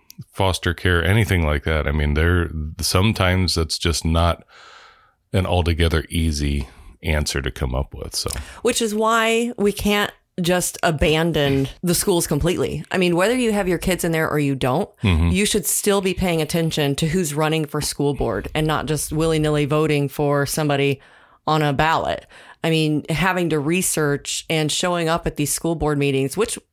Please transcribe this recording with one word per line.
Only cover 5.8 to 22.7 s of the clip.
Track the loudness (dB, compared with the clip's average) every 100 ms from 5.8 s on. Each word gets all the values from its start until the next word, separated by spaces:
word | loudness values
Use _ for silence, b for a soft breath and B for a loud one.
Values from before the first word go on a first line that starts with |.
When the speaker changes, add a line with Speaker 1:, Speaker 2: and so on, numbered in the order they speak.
| 2 0 -2
Speaker 1:
easy | 0 0 0 -2 -2 -4 B B -10
answer | -2 0 0 -4
to | -6
come | -6 -4
up | -4 -6
with. | -8 -10 -8
So, | -6 -8 B B
Speaker 2:
Which | -2 -2
is | -2
why | 0 0 2 2 0 0 0
we | 0
can't | 0 0 0 0 -6 _ -4
just | 0 0 0 -2
abandon | -2 2 2 2 2 2 2 2 -2 -4
the | -2 0
schools | 2 0 0
completely. | 0 0 0 -2 -4 -4
I | 0
mean, | 2 2
whether | 2 2
you | 0
have | 0 0
your | 0
kids | 0 0
in | 0
there | 0 0
or | 0
you | 0 0
don't, | 0 0 -2 -2
Speaker 1:
Mm-hmm. | 0 2 4
Speaker 2:
you | 2 2
should | 0 -2
still | -2 2 2
be | 0
paying | -2 0 0
attention | 0 0 0 0 0 0
to | 0
who's | 0 -2
running | -2 0 0 -2
for | -4
school | -6 -2 -2
board | 0 -2 -2 -4
and | -2 0
not | -2 -2
just | -4 -4
willy-nilly | -2 0 2 0 0 2
voting | 2 2 0 0
for | -2 0 0 0
somebody | -2 0 2 0 -2 B B B B -2
on | 0
a | 2
ballot. | 2 0 0 -2 -6 -8 B B B
I |
mean, | 0